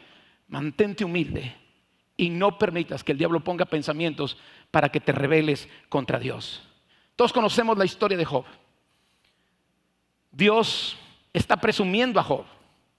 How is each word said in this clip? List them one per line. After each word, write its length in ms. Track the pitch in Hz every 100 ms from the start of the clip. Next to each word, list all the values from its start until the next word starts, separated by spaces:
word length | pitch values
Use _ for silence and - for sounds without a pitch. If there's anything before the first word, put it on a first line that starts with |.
| - _ _ _ _
Mantente 560 | 135 151 143 208 202
humilde 520 | 190 175 143 - 131 - _ _ _ _ _ -
y 120 | 175
no 300 | 170 202 202
permitas 460 | 208 170 165 139
que 80 | -
el 60 | 139
diablo 220 | 170 165
ponga 240 | 151 175
pensamientos 720 | - 156 143 151 165 143 139 - - - _
para 200 | 160 147
que 100 | 156
te 120 | -
rebeles 560 | 135 139 160 156 139 - - _
contra 300 | 143 127 123
Dios. 500 | 123 113 - - - _ _ _ _ -
Todos 160 | 233
conocemos 460 | 254 214 214 226 214
la 80 | 190
historia 320 | - 208 185
de 60 | 151
Job. 180 | 139 - - _ _ _ _ _ _ _ _ _ _ _ _ _ _ _ _ _
Dios 680 | 135 202 220 220 - - - - _ _
está 240 | - - 220
presumiendo 640 | 226 208 190 196 254 196
a 20 |
Job. 220 | - 143 - - _ _ _